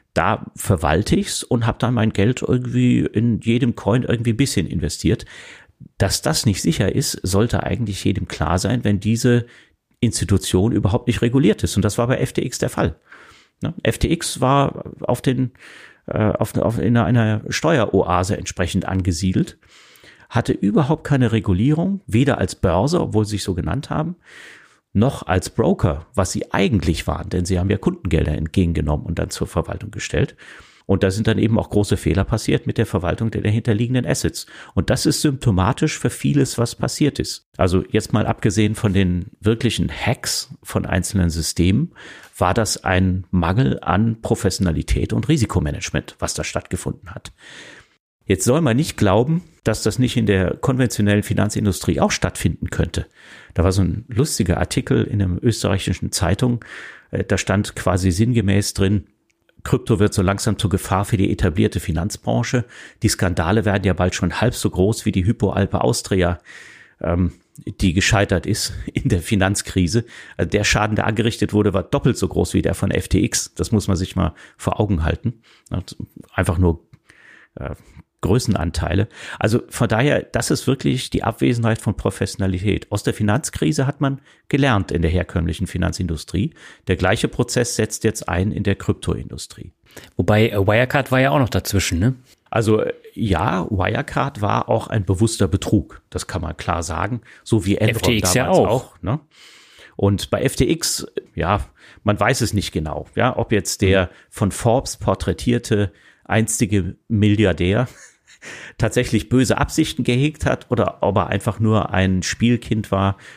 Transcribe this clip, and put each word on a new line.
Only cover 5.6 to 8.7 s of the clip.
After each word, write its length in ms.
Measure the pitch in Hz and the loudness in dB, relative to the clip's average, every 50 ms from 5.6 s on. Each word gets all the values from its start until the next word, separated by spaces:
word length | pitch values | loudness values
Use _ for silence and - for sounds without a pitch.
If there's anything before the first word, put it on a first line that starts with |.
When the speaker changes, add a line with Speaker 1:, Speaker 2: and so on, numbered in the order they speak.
| - _ _ _ - - _ _ | -20 _ _ _ -20 -20 _ _
Speaker 1:
Dass 240 | 101 95 - - | -2 0 0 -2
das 240 | - 135 156 - - | -2 -2 -2 0 2
nicht 160 | 113 98 - | 0 0 2
sicher 320 | - - 165 - 107 92 - | 0 -2 0 2 0 0 0
ist, 260 | - - - - - - | 0 -2 -2 -6 -6 -4
sollte 400 | 92 92 98 110 120 - 98 - | 0 2 2 2 2 0 -2 -2
eigentlich 400 | - 95 107 120 101 95 - - | -2 -2 -2 -4 -4 -6 -2 -2
jedem 240 | 101 98 95 - - | -2 0 -2 -4 -6
klar 300 | - - - 80 85 95 | -4 -4 -2 0 0 0
sein, 260 | - 98 | 0 0